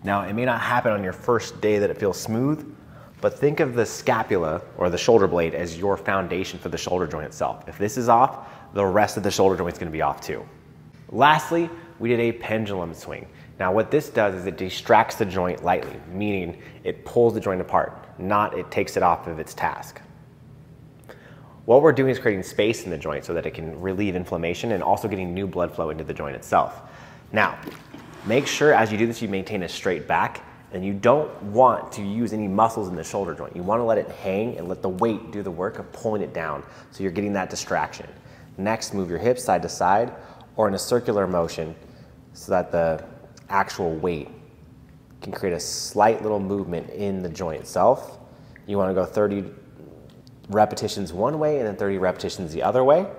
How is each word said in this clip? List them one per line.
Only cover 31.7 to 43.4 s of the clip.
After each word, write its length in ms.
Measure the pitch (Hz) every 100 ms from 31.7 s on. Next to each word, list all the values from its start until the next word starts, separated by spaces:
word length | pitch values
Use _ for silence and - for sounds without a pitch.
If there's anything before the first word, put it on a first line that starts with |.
| 104 -
to 100 | -
use 300 | 101 107 113
any 140 | 110 104
muscles 400 | 98 113 117 95
in 80 | 87
the 80 |
shoulder 300 | 80 104 92
joint. 220 | 73 71 -
You 80 |
wanna 200 | 90 113
let 140 | 117 107
it 140 | -
hang 440 | - 98 95 117 -
and 80 | 87
let 160 | 92
the 60 | 95
weight 420 | 92 113 104 -
do 100 | 104
the 80 | 98
work 300 | 85 95 -
of 120 | -
pulling 300 | - 110 107
it 140 | 85 85
down, 280 | 80 71 - - -
so 100 | -
you're 100 | 95
getting 220 | 87 101
that 160 | 98 92
distraction. 580 | 87 - 85 76 - - - - - - -
Next, 340 | 101 113 -
move 160 | 101 87
your 80 | 85
hips 260 | 110 123
side 200 | - 90
to 60 | 85
side 440 | - 90 101 120 - - - - -
or 100 | 107
in 80 | 98
a 40 |
circular 460 | - 123 120 104 92
motion 480 | 87 82 - 80 85 - - - - -
so 180 | - -
that 200 | 95 85
the 320 | 87 82 80 - - - -